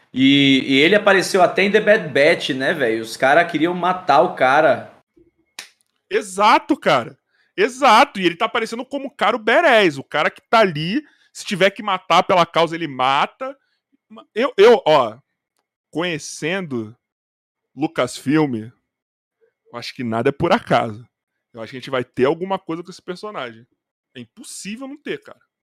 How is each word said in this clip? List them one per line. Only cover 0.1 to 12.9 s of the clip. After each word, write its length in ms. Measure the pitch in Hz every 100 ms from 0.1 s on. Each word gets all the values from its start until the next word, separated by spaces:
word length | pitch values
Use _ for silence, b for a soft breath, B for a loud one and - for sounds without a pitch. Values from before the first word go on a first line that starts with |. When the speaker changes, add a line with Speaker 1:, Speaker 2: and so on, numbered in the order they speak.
Speaker 1:
E, 500 | 127 135 139 139 135 -
e 120 | 135
ele 160 | 165 208
apareceu 460 | - 190 - 190
até 220 | 170 -
em 80 | 202
The 80 | 208
Bad 300 | 208 214 160
Batch, 400 | 139 151 175 -
né, 240 | 131 139
velho? 280 | 170 120 113
Os 140 | 110 -
caras 340 | 135 151 170
queriam 220 | 151 170
matar 480 | 180 175 180 - 143
o 140 | 180 -
cara. 560 | 131 147 156 120 - _ _ _ _ _ _ - - _ _ _ -
Speaker 2:
Exato, 680 | 202 202 185 214 294 - 294
cara. 420 | 190 135 110 - _ _ _ -
Exato. 640 | 240 254 269 220 285 196
E 60 | 175
ele 100 | 170
tá 100 | 226
aparecendo 400 | 233 220 226 254
como 260 | 285 269
cara 240 | - 202 233
o 40 |
badass. 580 | 214 269 330 226 185 135
O 60 |
cara 280 | - 147 180
que 100 | - -
tá 100 | 226
ali, 440 | 202 147 165 254 302 b b
se 120 | - -
tiver 240 | 185 196
que 120 | 196
matar 400 | 208 185 - 170
pela 220 | 190 185 165
causa, 300 | 160 165 165
ele 120 |
mata. 680 | 156